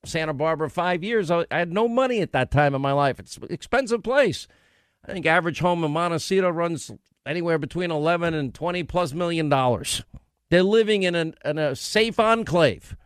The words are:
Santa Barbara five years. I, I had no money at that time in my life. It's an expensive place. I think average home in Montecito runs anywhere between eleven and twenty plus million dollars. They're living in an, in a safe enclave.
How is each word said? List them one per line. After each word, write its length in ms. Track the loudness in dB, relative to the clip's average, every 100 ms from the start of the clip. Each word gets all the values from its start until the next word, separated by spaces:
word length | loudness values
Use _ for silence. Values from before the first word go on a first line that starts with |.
Santa 280 | -6 -4 -4
Barbara 380 | -2 -2 0 -4
five 320 | -2 -2 -2
years. 260 | -2 -2 2
I, 160 | 0 0
I 80 | -2
had 140 | -2
no 160 | 0 0
money 320 | 2 0 0
at 100 | 0
that 220 | 0 2
time 200 | 2 2
in 80 | 2
my 120 | 0
life. 260 | 2 0 -2
It's 180 | -12 -16
an 120 | -12
expensive 540 | -12 -2 -2 0 -4
place. 420 | 0 2 2 0 -10 _ _ _ _ _
I 80 | -12
think 140 | -4 2
average 320 | 2 2 0
home 240 | 0 2
in 80 | 0
Montecito 600 | 0 0 -2 0 0 0
runs 420 | 0 -2 -4 -10 -18 _ _ -8
anywhere 320 | -4 0 -2
between 320 | -2 -4 -2
eleven 420 | 0 0 0 0
and 220 | -2 -4
twenty 300 | -4 -6 -4
plus 280 | -4 -2 -2
million 360 | -2 -2 -2 2
dollars. 560 | 2 2 0 -4 -8 -8 -20 _ _ _
They're 120 | 4
living 400 | 6 4 4 2
in 140 | 2 0
an, 180 | -4 -4
in 140 | -6 -2
a 160 | -2
safe 460 | -2 -2 2 2 2
enclave. 760 | 2 2 2 2 2 0 -12 -20